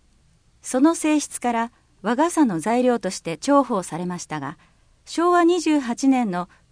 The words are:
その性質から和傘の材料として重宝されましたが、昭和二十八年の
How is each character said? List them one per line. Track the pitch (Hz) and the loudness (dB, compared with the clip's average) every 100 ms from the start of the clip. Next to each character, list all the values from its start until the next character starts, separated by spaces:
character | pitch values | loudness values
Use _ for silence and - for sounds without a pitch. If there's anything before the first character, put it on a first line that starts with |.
| _ _ _ _ _ _ | _ _ _ _ _ _
そ | - 254 | -6 2
の | 302 | 2
性 | 330 311 302 | 2 0 0
質 | - - | -2 -6
か | 247 | -4
ら | 233 233 - _ _ | -4 -6 -10 _ _
和 | 196 240 | -4 0
傘 | 339 330 | 0 2
の | 262 165 | 2 2
材 | 214 240 | -2 0
料 | 254 233 | 2 0
と | 185 | -4
し | - | -8
て | - 165 | -8 -6
重 | - 285 | 2 2
宝 | 254 208 | 2 -4
さ | 170 165 | -6 -8
れ | |
ま | 180 175 | -8 -8
し | - | -8
た | 156 | -8
が、 | 139 165 _ _ _ _ | -10 -12 _ _ _ _
昭 | - - 349 | -10 -2 2
和 | 349 | 4
二 | 339 359 | 4 2
十 | 311 302 | 2 0
八 | 240 233 269 | 0 0 2
年 | 262 226 | 2 0
の | 175 180 _ _ | -4 -8 _ _